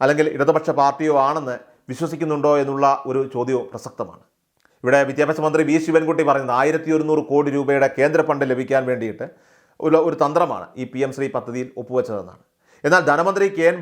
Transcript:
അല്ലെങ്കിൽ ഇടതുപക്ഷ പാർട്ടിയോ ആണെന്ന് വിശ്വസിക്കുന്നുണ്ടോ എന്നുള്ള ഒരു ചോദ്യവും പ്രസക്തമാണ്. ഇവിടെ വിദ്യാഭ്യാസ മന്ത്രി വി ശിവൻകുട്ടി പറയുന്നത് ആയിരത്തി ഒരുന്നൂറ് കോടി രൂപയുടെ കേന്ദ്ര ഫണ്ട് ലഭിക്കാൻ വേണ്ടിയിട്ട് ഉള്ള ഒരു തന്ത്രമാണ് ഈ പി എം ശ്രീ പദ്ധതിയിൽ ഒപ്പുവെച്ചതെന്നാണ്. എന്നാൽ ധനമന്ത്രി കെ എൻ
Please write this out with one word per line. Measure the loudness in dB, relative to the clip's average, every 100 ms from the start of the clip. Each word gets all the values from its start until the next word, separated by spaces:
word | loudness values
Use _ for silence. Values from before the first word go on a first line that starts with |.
അല്ലെങ്കിൽ | 2 2 0 0
ഇടതുപക്ഷ | 2 2 0 0
പാർട്ടിയോ | 0 0 0 2 2
ആണെന്ന് | 0 -4 -8 -12 _ -14
വിശ്വസിക്കുന്നുണ്ടോ | -8 -6 -4 -4 0 2 2
എന്നുള്ള | 0 2 2 2 -2
ഒരു | -4 -4
ചോദ്യവും | -4 -2 -2 -4
പ്രസക്തമാണ്. | -12 -14 -12 -12 -14 _ _ _ _ _ _
ഇവിടെ | 2 2 2
വിദ്യാഭ്യാസ | 0 0 0 0
മന്ത്രി | 2 2
വി | 0 2
ശിവൻകുട്ടി | 0 2 0 2
പറയുന്നത് | 0 0 0
ആയിരത്തി | 0 0 0 -2
ഒരുന്നൂറ് | 0 -2 0
കോടി | 0 0 0
രൂപയുടെ | 0 2 2 2
കേന്ദ്ര | 2 2 0
ഫണ്ട് | 0 -2
ലഭിക്കാൻ | -2 0 0 0
വേണ്ടിയിട്ട് | -4 -4 -8 -12 -16 _ _ _ -6
ഉള്ള | 2 4 2
ഒരു | 2
തന്ത്രമാണ് | 0 2 -2 -4 -12 -12
ഈ | -10
പി | -4 -4
എം | -4
ശ്രീ | -6 -6
പദ്ധതിയിൽ | -8 -8 -10 -12
ഒപ്പുവെച്ചതെന്നാണ്. | -6 -4 -4 -6 -10 -18 _ _ _ _
എന്നാൽ | 2 4 4
ധനമന്ത്രി | 2 2 2 0 2
കെ | 2
എൻ | 2